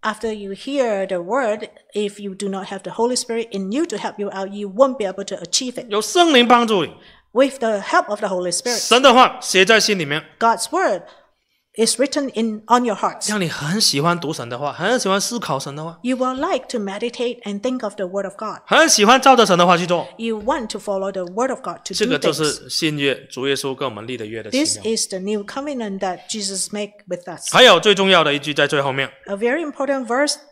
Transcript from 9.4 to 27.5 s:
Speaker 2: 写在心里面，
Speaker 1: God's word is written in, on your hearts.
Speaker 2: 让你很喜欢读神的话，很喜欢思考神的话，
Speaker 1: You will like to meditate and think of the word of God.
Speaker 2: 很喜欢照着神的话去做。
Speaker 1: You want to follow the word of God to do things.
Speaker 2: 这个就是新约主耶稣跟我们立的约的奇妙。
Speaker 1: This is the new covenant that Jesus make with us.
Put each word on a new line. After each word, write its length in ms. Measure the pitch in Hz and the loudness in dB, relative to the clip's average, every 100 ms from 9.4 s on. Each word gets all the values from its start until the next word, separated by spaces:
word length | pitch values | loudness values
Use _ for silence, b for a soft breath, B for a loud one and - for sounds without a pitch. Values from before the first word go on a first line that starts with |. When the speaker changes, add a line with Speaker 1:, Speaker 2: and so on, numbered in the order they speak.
Speaker 2:
写 240 | - 185 190 | 0 2 6
在 140 | 220 | 6
心 200 | 202 196 | 4 0
里 60 | 147 | -2
面， 180 | 151 - _ | -4 -6 _
Speaker 1:
God's 280 | 226 220 - | 0 0 -2
word 300 | 330 349 190 175 b b _ _ _ _ - | 0 0 0 -6 b b _ _ _ _ -2
is 240 | 220 - | 0 2
written 300 | 277 285 277 208 | 0 0 -4 -2
in, 260 | 226 214 - | -2 -4 2
on 180 | 240 247 | 2 2
your 100 | 190 | -2
hearts. 320 | 196 - - | -4 -4 -4
Speaker 2:
让 140 | 208 | -2
你 80 | 170 | -2
很 320 | - 147 196 | -4 -4 0
喜 180 | - 139 | 0 2
欢 200 | 156 170 | 2 0
读 120 | 143 | -2
神 160 | 160 117 | -6 -8
的 120 | 120 | -6
话， 120 | 143 | -6
很 280 | 131 180 247 | -4 0 0
喜 100 | 190 | 2
欢 100 | 196 | 0
思 200 | 196 240 | 0 -4
考 180 | 175 139 | -4 -4
神 180 | 143 143 | -4 -10
的 80 | |
话， 140 | 160 170 | -12 -8
Speaker 1:
You 120 | 247 254 | -4 -2
will 200 | 254 262 | -2 -2
like 320 | 311 330 - | -2 -4 -4
to 100 | 240 | -6
meditate 640 | 202 196 233 233 240 240 | -6 -6 -8 -4 -6 -6
and 200 | - 202 | -8 -6
think 200 | 247 254 | -4 -4
of 140 | 214 202 | -6 -6
the 100 | 185 | -6
word 200 | 196 190 | -4 -6
of 100 | - | -8
God. 240 | 214 180 - | -10 -10 0
Speaker 2:
很 200 | 240 320 | 4 4
喜 160 | - | 6
欢 160 | 202 262 | 6 6
照 160 | 269 254 | 8 6
着 80 | |
神 140 | 208 175 | 6 6
的 80 | 175 | 6
话 100 | 175 | 4
去 120 | 175 | 2
做。 200 | 175 139 - | -2 -2 -8
Speaker 1:
You 200 | 226 220 | -6 -4
want 280 | 208 302 220 | -2 -4 -4
to 100 | 214 | -10
follow 340 | 202 196 196 | -6 -4 -4
the 140 | 190 180 | -6 -8
word 240 | 185 262 | -4 -4
of 120 | - | -4
God 160 | - 170 - | -8 -12 -8
to 80 | |
do 20 | - | -4
things. 20 | |
Speaker 2:
这 80 | 214 | 0
个 140 | 151 | 2
就 120 | 202 | 0
是 380 | 147 156 127 - | 0 -2 -2 -6
新 300 | - 160 151 | -2 -2 0
约 160 | 139 131 - | 0 -2 -6
主 160 | - 135 | -6 -4
耶 80 | 135 | -2
稣 180 | 139 | -4
跟 160 | 131 139 | -4 -6
我 20 | |
们 140 | 104 113 | -6 -10
立 100 | 127 | -10
的 80 | 107 | -8
约 160 | 110 | -10
的 80 | 107 | -4
奇 60 | 254 | -2
妙。 80 | 311 | 0
Speaker 1:
This 120 | - | -2
is 260 | 208 226 - | -2 -2 -4
the 80 | 190 | -6
new 260 | 190 208 | -4 -4
covenant 580 | 202 - 285 269 220 196 | -6 -10 -8 -8 -8 -6
that 260 | 196 180 - | -6 -6 -8
Jesus 380 | 220 196 196 - | -8 -6 -6 -6
make 200 | 208 202 - - | -6 -8 -12 -10
with 180 | 175 - | -10 -10
us. 240 | 170 - | -12 -2